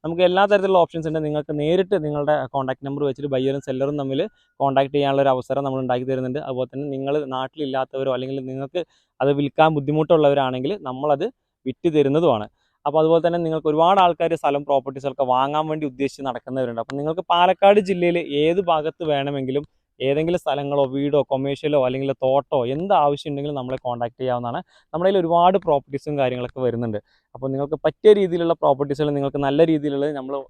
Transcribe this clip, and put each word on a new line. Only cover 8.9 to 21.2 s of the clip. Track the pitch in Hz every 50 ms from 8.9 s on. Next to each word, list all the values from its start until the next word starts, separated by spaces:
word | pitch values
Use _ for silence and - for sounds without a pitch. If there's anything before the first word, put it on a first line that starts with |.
| _ _ _ _ _ _
അത് | 131 139
വിൽക്കാൻ | 143 139 147 139 _ - 156 160 160
ബുദ്ധിമുട്ടുള്ളവരാണെങ്കിൽ | 147 139 135 151 156 156 151 175 156 151 143 143 139 135 127 127 127 127 147 208 202
നമ്മളത് | 156 135 127 131 143 151 143 139 170 247 _ _ _ _ _ _ _
വിറ്റ് | 131 123 _ - 175
തരുന്നതുമാണ്. | 151 151 143 139 139 156 175 160 120 107 104 107 _ _ _ _ _ _ _
അപ്പൊ | 147 143 156
അതുപോലെ | 160 160 165 165
തന്നെ | 156 170 170 175
നിങ്ങൾക്ക് | 170 160 160 160 - 156
ഒരുപാട് | 151 156 165 175 196 196
ആൾക്കാർ | 185 175 165 _ 170 165 165
സ്ഥലം | 156 - 147 143 143 147
പ്രോപ്പർട്ടീസുകളൊക്കെ | 143 143 139 131 135 135 135 127 139 127 - 139
വാങ്ങാൻ | 127 127 127 135 143 147 151 156
വേണ്ടി | 156 156 156 151
ഉദ്ദേശിച്ച് | 143 127 127 139 131 - -
നടക്കുന്നവരുണ്ട്. | 139 135 120 117 _ 135 127 131 127 120 117 117
അപ്പൊ | 113 _ 135
നിങ്ങൾക്ക് | 139 143 156 160 180 185 -
പാലക്കാട് | 175 170 175 185 185 _ 196 196 208 208
ജില്ലയിൽ | 196 185 196 175 175 175 170 175 156 135 143
ഏത് | 143 151 160 175 190
ഭാഗത്ത് | 190 170 165 156 151 160 - _ 170
വേണമെങ്കിലും | 156 147 139 139 143 143 139 131 127 131 143 151 _ _ _ _ _ _ _
ഏതെങ്കിലും | 123 135 139 147 160 165 175 175
സ്ഥലങ്ങളോ | - 156 135 143 143 143 143 143 139
വീടോ | 127 127 139 139 143 143 147